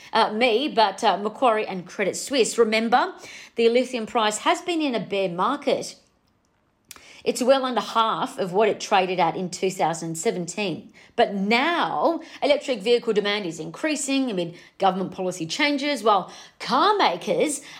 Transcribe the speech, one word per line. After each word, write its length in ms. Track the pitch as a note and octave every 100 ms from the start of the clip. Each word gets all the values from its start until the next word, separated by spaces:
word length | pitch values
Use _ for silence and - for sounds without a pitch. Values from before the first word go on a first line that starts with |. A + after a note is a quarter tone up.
| -
uh, 220 | A3 G#3+
me, 340 | G#3+ B3+ A3 D#4
but, 340 | A3 G#3 F#3+
uh, 160 | A3 F#3
Macquarie 480 | G#3 G#3 G#3+ G#3+ G#3+
and 220 | F#3+ -
Credit 300 | - F#3 -
Suisse. 400 | - C4 G#3 -
Remember, 560 | A3+ A3 A3+ B3+ F#4 - - - - -
the 140 | A#3
lithium 360 | A#3+ B3 B3 G#3+
price 340 | A#3+ G#3+ G#3+
has 220 | D4+ E4+
been 200 | F4+ E4+
in 120 | D4
a 60 | A3+
bear 300 | E3 G3+ F#3+
market. 640 | F3 G#3 C#4 C4+ F#3+ - - _ _ _ _ _ _ _ _ _ - - -
It's 180 | - -
well 240 | B3 C4+ B3+
under 160 | B3
half 580 | - A3+ A3+ E3+ B3+ -
of 120 | F#3
what 160 | F#3 G#3+
it 120 | -
traded 400 | - G3+ F#3 F3+
at 160 | E3 -
in 140 | F3+
two 200 | - F#3+
thousand 460 | F#3 D#3+ E3 E3 D#3+
seventeen. 760 | A#3 F3+ E3+ - G3+ F3+ - - - -
But 200 | A3 G3
now, 840 | G3 A#3 D#4 E4+ E3+ D3 B3 E4 - -
electric 400 | C4+ C#4+ C#4+ A#3
vehicle 320 | G#3 A#3+ A#3+
demand 320 | G#3 G3+ G#3 F#3
is 140 | D#3+
increasing 720 | E3 - D#4+ C#4 - C4+ B3+
amid 240 | F#3 E3+ - - -
government 320 | F#3+ F#3 F#3
policy 340 | - F#3 F3+ D#3+
changes, 560 | - D4 C#4+ D4 C4+
while 300 | G#3+ G3 F#3 - - -
car 380 | - B3+ F#4 G#4
makers 640 | A#3 F3 G#3+ E3 D4 C#4 -